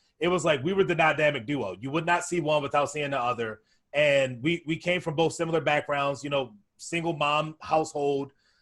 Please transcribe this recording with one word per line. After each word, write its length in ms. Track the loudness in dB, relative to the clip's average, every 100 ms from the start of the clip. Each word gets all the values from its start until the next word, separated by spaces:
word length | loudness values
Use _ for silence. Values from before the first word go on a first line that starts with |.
| _ _
it 100 | 0
was 140 | 2 2
like 180 | 2
we 100 | 2
were 100 | 2 2
the 100 | 4
dynamic 500 | 2 4 2 2 -2
duo. 300 | -4 -4 -6
You 120 | -6
would 140 | -2 0
not 180 | 0 0
see 140 | -2
one 240 | 0 0
without 260 | 2 0 0
seeing 220 | -2 -4
the 80 | -2
other. 400 | -2 -2 -4 -8 _ _ _
And 480 | 2 4 4 2 -2
we, 220 | -2 -2 -4
we 120 | -4
came 240 | -2 -2
from 140 | -2 0
both 180 | 0
similar 280 | 0 -2 0
backgrounds, 640 | 2 0 0 0 -2 -4
you 60 | -4
know, 240 | -4 -4 -8 _ _
single 360 | -8 -4 -4
mom 440 | -2 0 0 -2 -8
household. 720 | 0 0 0 0 0 0 -4 -12 _ _